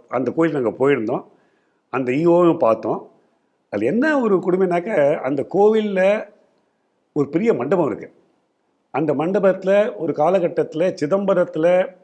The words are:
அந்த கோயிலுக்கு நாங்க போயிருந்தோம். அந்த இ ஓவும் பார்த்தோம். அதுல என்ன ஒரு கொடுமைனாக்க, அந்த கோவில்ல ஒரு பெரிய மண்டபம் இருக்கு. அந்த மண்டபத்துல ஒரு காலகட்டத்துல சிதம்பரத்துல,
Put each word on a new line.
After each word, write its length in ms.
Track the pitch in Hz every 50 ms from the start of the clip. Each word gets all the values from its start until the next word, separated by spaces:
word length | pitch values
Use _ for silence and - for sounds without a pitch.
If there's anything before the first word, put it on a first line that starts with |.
| - _
அந்த 220 | - 123 131 120
கோயிலுக்கு 400 | - 160 165 165 151 147 123 110
நாங்க 180 | 95 - 127 139
போயிருந்தோம். 360 | 143 123 110 104 131 170 - - _ _ _ _ _ _ _ _ _ _ _ _
அந்த 220 | - 127 131 123 123
இ 20 |
ஓவும் 440 | 147 165 170 170 175 180 170 160 165
பார்த்தோம். 520 | 131 113 113 110 - 107 143 - - - _ _ _ _ _ _ _ _ _ _ _ _
அதுல 200 | - 101 104 123
என்ன 300 | 170 233 269 311 302 277
ஒரு 160 | 240 214 196
கொடுமைனாக்க, 800 | 175 151 190 180 185 190 180 175 175 175 220 220 170 143 139 156
அந்த 300 | - - 127 143 135 127 - -
கோவில்ல 720 | 180 202 214 220 220 214 208 196 185 185 196 208 220 - - - _ _ _ _ _ _ _ _ _ _ _ _ _ _ _ _
ஒரு 160 | 147 143 143
பெரிய 260 | 143 170 220 233 196
மண்டபம் 320 | 127 120 139 185 175 165
இருக்கு. 260 | 127 98 82 82 - - _ _ _ _ _ _ _ _ _ _ _ _ _ _ _
அந்த 240 | - 127 160 147 -
மண்டபத்துல 840 | 131 151 170 190 208 185 190 185 190 - 190 196 202 214 214 -
ஒரு 160 | - 156 160 143
காலகட்டத்துல 840 | 147 147 170 185 196 175 160 165 - 151 - - 156 175 185 170 - 160
சிதம்பரத்துல, 840 | 147 180 196 202 196 196 180 175 175 - 156 156 175 180 185 190 185 - -